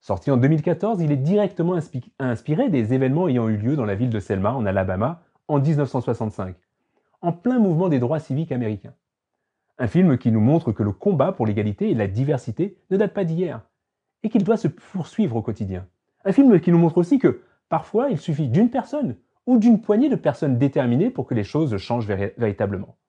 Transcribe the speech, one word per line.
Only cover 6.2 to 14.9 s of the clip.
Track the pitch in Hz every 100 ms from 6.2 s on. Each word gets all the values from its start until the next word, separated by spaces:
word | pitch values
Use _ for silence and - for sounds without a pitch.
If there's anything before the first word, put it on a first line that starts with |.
| 110 - 92 90 _ _ _ _ _ _
en | 170
plein | 170 240 254
mouvement | 202 156 185
des | 139
droits | 120 156
civiques | - 139 160
américains. | 127 113 104 - - _ _ _ _ _ _ _ _
Un | 120
film | 165 185 127
qui | 123
nous | 110
montre | 110 165 147
que | 107
le | 107
combat | 95 202 175 143
pour | 196 113
l'égalité | 104 107 104 214
et | 160
la | 101
diversité | 98 135 139 - 117 190 - _
ne | 190
date | 208
pas | - 180
d'hier, | 165 180 117 - _ _ _ _ _
et | 220
qu'il | 233 185
doit | 220
se | -
poursuivre | - -